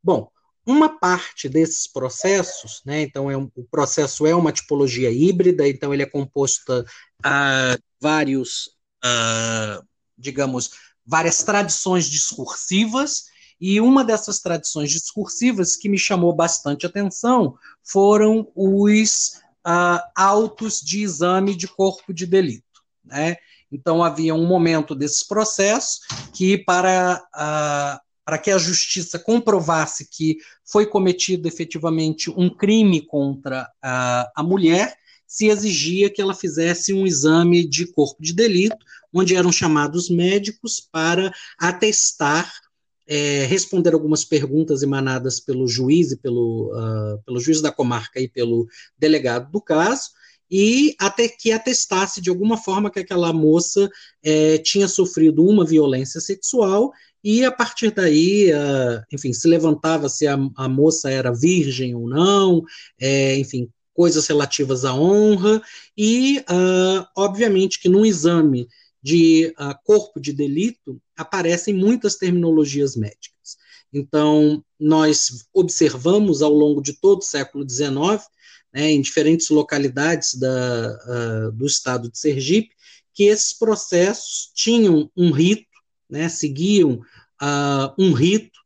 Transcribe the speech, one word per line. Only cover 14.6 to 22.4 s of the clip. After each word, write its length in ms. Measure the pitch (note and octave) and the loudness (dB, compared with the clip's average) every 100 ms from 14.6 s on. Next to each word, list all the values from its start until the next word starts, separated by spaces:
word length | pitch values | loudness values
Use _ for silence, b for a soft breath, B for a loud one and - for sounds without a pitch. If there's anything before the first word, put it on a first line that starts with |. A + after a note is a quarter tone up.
| - D#3 D3 | -6 -6 -4
discursivas 840 | E3 - - G3+ - B3 G#3 E3+ - | -4 -6 -10 -10 -2 -2 0 -2 -2
que 100 | G#3 | -2
me 100 | G3 | -2
chamou 360 | - F#3+ E3+ | 0 2 2
bastante 520 | E3+ E3+ - C#3+ C#3+ F3 | 2 -2 -2 -6 -6 -6
atenção 680 | G3+ G3+ - A#3 B3+ D#3 B B B | -4 -6 -4 0 2 0 B B B
foram 680 | - G3 G3+ G#3 G#3+ A3 G#3+ | -4 2 4 6 4 2 -2
os, 840 | - F#3+ G3 G#3 G#3+ G#3+ - - B B _ | -2 0 4 4 4 2 -2 -4 B B _
ah, 420 | F3 F3 F3 F3 - | -2 0 2 0 -4
autos 680 | - G3 G#3 A3 G#3+ A3 - | 0 2 4 0 -4 -8 -8
de 200 | D3 G3 | -6 -6
exame 540 | G#3 D3 F3 F#3 G3 F3+ | -4 -2 0 2 0 -4
de 100 | F3+ | -10
corpo 480 | - F#3+ F#3 - | -2 -2 -2 -14
de 120 | E3+ F3+ | -10 0
delito, 400 | F#3+ | 0